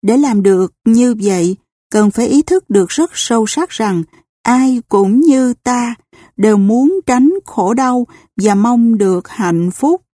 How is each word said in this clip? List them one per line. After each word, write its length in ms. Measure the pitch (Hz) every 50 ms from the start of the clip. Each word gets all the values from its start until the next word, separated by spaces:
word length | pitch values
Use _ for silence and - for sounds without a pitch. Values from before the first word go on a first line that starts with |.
| -
Để 140 | 196 226
làm 260 | 262 294 277 226 208 190
được 300 | 196 196 185 190 180 _ _ _
như 300 | 226 226 226 247 247 240 220 196
vậy, 340 | 202 190 180 170 175 190 - _ _ _ _ _ _
cần 200 | - 214 214 208
phải 180 | 196 - 233 -
ý 140 | - 285 311
thức 280 | - 359 381 - _
được 180 | 202 202 190 165
rất 220 | - - 320 349 -
sâu 320 | - - - 233 233 220
sắc 240 | 214 - - 339 370
rằng 320 | - - - 208 190 170 160 _ _ _ _ _ _ _ _
ai 400 | 233 240 254 262 262 254 240 226 _
cũng 320 | - 202 196 190 208 254
như 340 | 311 330 277 262 254 254 240
ta 400 | _ _ 247 247 247 240 240 240 _ _ _ _ - - _ _
đều 200 | - 196 214 214
muốn 440 | 202 196 196 220 240 262 294 370 392 -
tránh 260 | - 247 247 254 294 370 392 -
khổ 300 | - - - 190 185 233
đau 320 | 233 269 254 247 247 240 - - - _ _ _
và 180 | - 196 214 202
mong 440 | 196 208 233 247 240 233 233 226 214
được 300 | 202 190 185 180 - -
hạnh 420 | - - 214 175 170 165 170 180
phúc. 320 | 175 - - 285 339 370 _ _